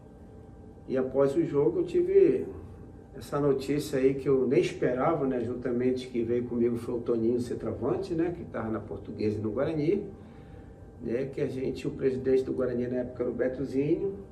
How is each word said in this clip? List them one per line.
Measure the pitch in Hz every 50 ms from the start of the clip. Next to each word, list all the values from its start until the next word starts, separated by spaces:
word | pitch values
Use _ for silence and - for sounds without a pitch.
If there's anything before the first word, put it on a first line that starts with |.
| - - - - - - - - - - - - - - - - - -
E | 120 131
após | 131 - - 139 139 139 139
o | 165 160
jogo | - 143 143 147 165 - 185
eu | -
tive | - - 175 175 180 196 196 190 - - - - - - - - - - - - - - - - - -
essa | - - - - 143
notícia | 143 143 135 123 - - 143 147 - - - 135
aí | 131 135 139
que | 135 - 143
eu | 135 127 123 120
nem | 135 170
esperava, | 180 - - - - 131 123 123 135 160 165 151 139 131
né, | 127 123
juntamente | 113 117 123 - - 131 120 120 123 127 127 127 - -
que | - 117 110
veio | 110 120 123 117
comigo | - 120 120 117 120 117 110
foi | - - 117
o | 117
Toninho | - - 120 113 110 113 123 120
Centroavante, | 120 - 117 113 - 117 110 - 113 135 180 190 - - 170
né, | 160 170 175 -
que | - 120
tava | - - 123 110 110
na | 110 107
Portuguesa | - - - - - - 110 107 107 107 104 101
e |
no | 107 107
Guarani, | 104 123 143 160 165 151 143 156 202 214 - - - - - - - - - - - - - - - - - - - -
né, | - - 110 123 139
que | - - -
a | - 127
gente, | 123 131 139 - - - - -
o |
presidente | - - 139 131 120 120 120 135 131 131
do | 131 - -
Guarani | 123 127 120 120 120 123 123
na | 123 127
época | 123 120 - -
era | 123 113
o | 110
Betozinho, | - 127 131 - - 139 131 131 135 143 151 165 - 196 196 - - - -